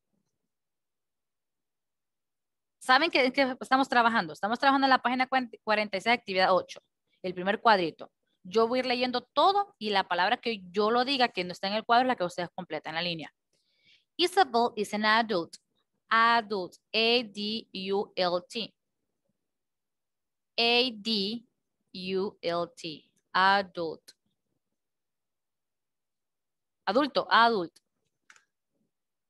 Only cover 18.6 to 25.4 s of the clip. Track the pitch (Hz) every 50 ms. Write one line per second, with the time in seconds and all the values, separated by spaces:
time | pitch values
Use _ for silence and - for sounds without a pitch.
18.6 | 202 - _ _ _ _ _ _ _ _ _ _ _ _ _ _ _ _ _ _
19.6 | _ _ _ _ _ _ _ _ _ _ _ _ _ _ _ _ _ _ _ -
20.6 | 233 233 240 240 254 254 226 208 196 226 226 202 190 202 233 233 - _ _ _
21.6 | _ _ _ _ _ _ - 185 185 185 190 190 190 214 - _ - 170 170 175
22.6 | 170 170 - - - 165 151 - - _ _ _ _ _ - 180 190 196 196 202
23.6 | 196 180 - 180 170 156 151 - _ - - _ _ _ _ _ _ _ _ _
24.6 | _ _ _ _ _ _ _ _ _ _ _ _ _ _ _ _